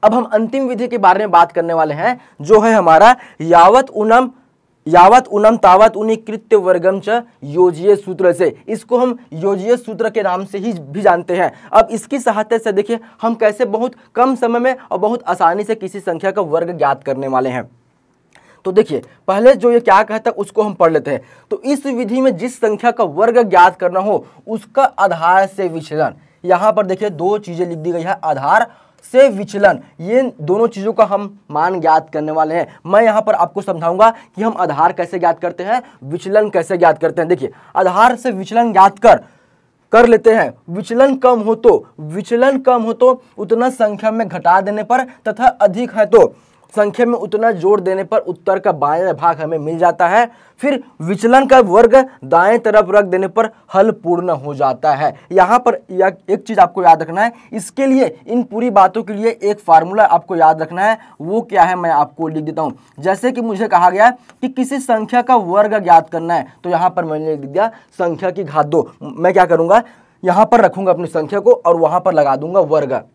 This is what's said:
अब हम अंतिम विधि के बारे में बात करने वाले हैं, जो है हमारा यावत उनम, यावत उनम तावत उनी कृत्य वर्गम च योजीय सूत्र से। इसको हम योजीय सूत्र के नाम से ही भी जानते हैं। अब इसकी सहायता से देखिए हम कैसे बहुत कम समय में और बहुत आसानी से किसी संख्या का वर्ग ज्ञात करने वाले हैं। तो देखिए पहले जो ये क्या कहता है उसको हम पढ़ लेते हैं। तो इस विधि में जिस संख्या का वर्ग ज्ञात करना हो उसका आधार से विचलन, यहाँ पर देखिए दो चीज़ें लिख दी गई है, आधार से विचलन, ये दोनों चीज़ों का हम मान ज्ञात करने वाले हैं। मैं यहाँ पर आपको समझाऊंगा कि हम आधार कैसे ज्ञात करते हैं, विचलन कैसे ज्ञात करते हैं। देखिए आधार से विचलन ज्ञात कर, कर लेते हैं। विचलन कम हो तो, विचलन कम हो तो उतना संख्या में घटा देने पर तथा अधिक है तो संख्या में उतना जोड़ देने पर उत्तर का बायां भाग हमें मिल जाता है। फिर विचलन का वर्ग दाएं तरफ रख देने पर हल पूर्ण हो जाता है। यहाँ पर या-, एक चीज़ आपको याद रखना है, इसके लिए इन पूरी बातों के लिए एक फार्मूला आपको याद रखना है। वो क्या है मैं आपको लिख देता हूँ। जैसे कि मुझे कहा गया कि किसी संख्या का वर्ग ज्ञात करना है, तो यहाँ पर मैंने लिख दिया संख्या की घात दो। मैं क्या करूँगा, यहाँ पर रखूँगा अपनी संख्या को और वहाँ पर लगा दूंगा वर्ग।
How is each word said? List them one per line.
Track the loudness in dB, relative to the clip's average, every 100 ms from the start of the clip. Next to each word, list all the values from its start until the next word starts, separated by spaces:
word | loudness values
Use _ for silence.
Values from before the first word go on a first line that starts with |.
अब | 2
हम | 0 -2
अंतिम | -4 -2 -4
विधि | -6 -6 -6
के | -2
बारे | 0 0
में | 0
बात | 2 2
करने | 0 -4
वाले | -2 -2
हैं, | -2 -4 -4 _ _
जो | 2 4
है | 4
हमारा | 2 4 6 6 4 -2 _
यावत | 2 6 8 6 2
उनम, | -4 2 2 2 -8 _ _ _ _ 0
यावत | 6 8 6 2
उनम | 2 2 4
तावत | 4 6 4 2
उनी | -4 -4
कृत्य | -6 -14 _ 0
वर्गम | 2 0 0 -2
च | -2 -4 -4 _ -10
योजीय | 0 0 2 2 2
सूत्र | 0 -2 0
से। | 2 -2 -4 -10
इसको | -12 -4 -2
हम | -2 -4 _ -8
योजीय | -4 -4 -2 -4
सूत्र | -4 -6 -4
के | -2
नाम | -4 -4 -8
से | -10
ही | -8
भी | -10 -10 -2
जानते | 0 0 -2 -4
हैं। | -4 -6 -4
अब | 0 0
इसकी | -4 -8 -6
सहायता | -4 -4 -4 -4
से | -4
देखिए | -4 -4 -6 -10 _
हम | -6 -2
कैसे | -2 -2 -4
बहुत | -4 -6 -8 _ -2
कम | 0 0
समय | -2 0
में | -2 -4
और | -8 -4
बहुत | -4 -4 -6
आसानी | -2 0 -2
से | -6 -8
किसी | -8 -10
संख्या | -8 -6 -4
का | -4
वर्ग | -4 -4 -4 -4
ज्ञात | -2 -2
करने | -6 -8 -4
वाले | -4 -2
हैं। | -6 -10 _ _ _ _ _ _ _ _ _ -4
तो |
देखिए | -2 0 -4 -10 _ -4
पहले | 2 2 2
जो | 2
ये | 0
क्या | 2 2
कहता | 2 -4 -6
है | -6
उसको | -8 -4
हम | -4 0
पढ़ | 0
लेते | 0 -4
हैं। | -8 -10 _ _
तो | -10
इस | -4 -6 -4
विधि | -8 -4 0
में | 0 -2
जिस | -8 -4
संख्या | -4 -2 -4
का | -2
वर्ग | -4 0 0 2
ज्ञात | 2 4 4 2
करना | -4 -2
हो | -2 -4 -4 _ -12
उसका | -12 -6 -2
आधार | -2 0 -2 0 0 2 0
से | -4 -6
विचलन, | -6 -10 -4 -4 -6 _ _
यहाँ | -2 0 0
पर | -2 -4
देखिए | -4 -6
दो | -4 -4 -4
चीज़ें | -6 -8 -8
लिख | -6
दी | -8
गई | -8
है, | -6 -6
आधार | -4 -4 0 0 0 _ _ _ -4
से | 2 4
विचलन, | 2 -8 -2 0 0 -8 _
ये | -2 -2 -2 -6
दोनों | -4 -2 -2
चीज़ों | -4 -8
का | 0 0
हम | 0 -6 -16 _
मान | -4 -4 -2
ज्ञात | 0 0 0
करने | -10 -6
वाले | -4 -2 -2
हैं। | -6 _ -2
मैं | 2
यहाँ | 2 0
पर | -2 -2
आपको | -2 -4
समझाऊंगा | -8 -6 -4 2 2
कि | 2 _ -6
हम | -6 -4
आधार | -6 0 -2
कैसे | -2 -8 -2
ज्ञात | -2 -2
करते | -6 -8
हैं, | -6 -6 -6 _
विचलन | -12 -12 -2 0 0
कैसे | -2 -2 0
ज्ञात | 2 2
करते | -2 -4
हैं। | -2
देखिए | -2 -4 -12 _ -2
आधार | -2 2 2 2
से | -6
विचलन | -8 -6 -2 0
ज्ञात | 4 4 4
कर, | 4 4 2 _ _ _ _ _ _
कर | 4 4
लेते | 4 4
हैं। | 2 0 -6 -14
विचलन | -12 -6 0 2 2
कम | 0 0
हो | -2 0
तो, | 2 2 0 -18
विचलन | -14 -12 -4 0 0 0
कम | 0 0
हो | -2 0
तो | 2 0 _ -14
उतना | -4 -2 -2
संख्या | -2 -4 -2 -6
में | -4 -6
घटा | -4 0 2
देने | 0 -6 -2
पर | -2 -4 -10 -10
तथा | 0 0
अधिक | 2 0 0 -8
है | -4 2
तो | 4 4 0 _ _ _
संख्या | -4 -4 0 -2
में | -2
उतना | -4 -2 -2
जोड़ | -2 0 0
देने | 0 -4 -2
पर | -4
उत्तर | -4 -8 -4 -2
का | -2
बायां | -2 -2 -2 -2 -2
भाग | -2 -2
हमें | -6 -6
मिल | -6 -2
जाता | -2 0 0
है। | 0 0 _ _ _
फिर | -4 -4 -8 _
विचलन | -8 -2 2 2 6
का | 4
वर्ग | 4 4 6 4 2 -6 -2
दाएं | 2 2 2
तरफ | 2 2 2
रख | 0 0
देने | -2 -2
पर | -2 -4 _ _
हल | 0 0
पूर्ण | 0 -4 -2 -2 -4
हो | -6 -4
जाता | -4 -2 -2
है। | -2 -2 -6 _
यहाँ | 0 2 2
पर | 0 -4 _
या-, | 0 0 -2 -6
एक | -6
चीज़ | -4 2
आपको | 2 2
याद | 4 4
रखना | 2 -2
है, | -4 -4 _
इसके | -14 -12 -4 0
लिए | 2 0 -4 -6
इन | -6
पूरी | -4 -4 0
बातों | 2 2 0
के | -8
लिए | -4 -4 -2
एक | -4 -4
फार्मूला | 4 4 4 0 2
आपको | 2 -2 0
याद | 2 2
रखना | -4 -4
है। | -2 -2 -8 _
वो | -6 -6
क्या | -4 0
है | 2 2
मैं | -2
आपको | 0 -2 -4 -8
लिख | -6
देता | -8 -6
हूँ। | -6 -8 _ -10
जैसे | -4 -2 -4
कि | -4
मुझे | -6 -4 0
कहा | 2 2
गया | 4 2
कि | 2 _ _ -10
किसी | -6 -6 -6
संख्या | -4 -4 0 -2
का | 0 0
वर्ग | 0 0 0 -2
ज्ञात | 4 4 4
करना | -8 -4
है, | -4 -4 _
तो | -4
यहाँ | -2 0
पर | -2 -6
मैंने | -6 -6
लिख | -6
दिया | -6 -4 -4 -4 _
संख्या | _ -6 -4 -6
की | -6
घात | -6 -4 0
दो। | -2 -2 _
मैं | -18 -2 0
क्या | 2 2
करूँगा, | 2 2 2 0 _ _ _
यहाँ | -2 2 4
पर | 4
रखूँगा | 2 0 -2
अपनी | -2 -2
संख्या | -6 -4 -2
को | 2 2
और | 2 2
वहाँ | 2 0
पर | 0
लगा | 0 0 -2
दूंगा | -2 -2
वर्ग। | 0 0 -2 -6 -8